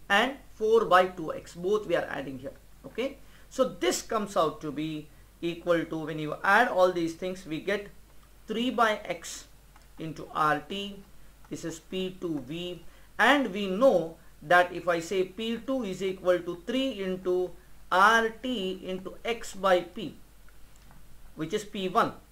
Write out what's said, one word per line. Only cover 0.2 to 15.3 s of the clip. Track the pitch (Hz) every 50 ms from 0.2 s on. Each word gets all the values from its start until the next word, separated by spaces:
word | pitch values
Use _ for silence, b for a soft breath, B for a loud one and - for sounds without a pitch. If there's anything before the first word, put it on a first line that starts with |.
| 233 262 277 - - - -
four | - 220 220 226 226 208
by | 160 180 185 185
two | 185 185 - 160 151 -
X, | - - - -
both | 170 175 185 208 208 208
we | 165 170
are | 151 135 -
adding | - 143 139 143 135 123
here, | 117 139 - - - - - - -
okay. | 262 - - 247 277 - b b b b b b b
So | - - 254
this | - - - - 359 - - -
comes | - 233 220 208 190 -
out | 196 165 151 143 -
to | - 156
be | 131 143 156 160 156 151 151 b b b b b b b
equal | - 170 165 170 - 175 170 165 156
to, | - 165 160 156
when | 147 160 151
you | 156 147 147 - -
add | 185 196 - - -
all | - 185 185 185 180
these | 175 165 165 165
things, | - 185 185 180 - -
we | 147 156 151
get | - 180 202 208 202 - - - - - - - - - - - -
three | - 214 226 240 254
by | 214 226 233 220 214 208 -
X | - 175 - - - - - - - - - - - - - - - - -
into | 160 160 147 151 165 - -
R | 170 156 151 147 147
T, | 143 - 202 196 202 202 196 190 - - - b b b b b - -
this | 170 156 -
is | 160 156 -
P | - - 185 190 185 185 185 -
two | 180 170 160 143
V, | 123 123 160 170 175 180 180 165 b b b b b b b -
and | 208 240 277 294 262 214 180
we | 214 202 190
know | 185 185 180 180 - 175 160 165 - b b b b b -
that | 151 175 180 180 180
if | - 170 -
I | 180 170 170
say | 165 - 208 190 185
P | 185